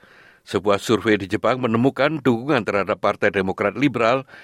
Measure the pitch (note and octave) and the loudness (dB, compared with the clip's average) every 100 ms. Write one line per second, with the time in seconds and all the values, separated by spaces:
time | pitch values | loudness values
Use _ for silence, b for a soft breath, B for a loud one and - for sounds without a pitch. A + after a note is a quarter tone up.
0 | b b b b - G2 G2 G2+ - G#2+ | b b b b -6 -2 0 0 2 0
1 | A2+ G#2 F#2+ G#2 A2 B2+ B2+ A#2 C3 B2+ | 2 0 0 -2 0 0 0 2 0 2
2 | D3 D#3 C3+ A2+ C3+ C3+ G2+ G2+ F#2 G2 | -2 0 0 0 0 -2 0 -2 -2 -2
3 | G#2 G#2 G#2 F#2+ F#2+ F2+ G2+ G2+ C#3 A#2 | -2 0 0 0 -2 -2 -2 0 0 2
4 | A2+ C3 C3 B | 2 0 -4 B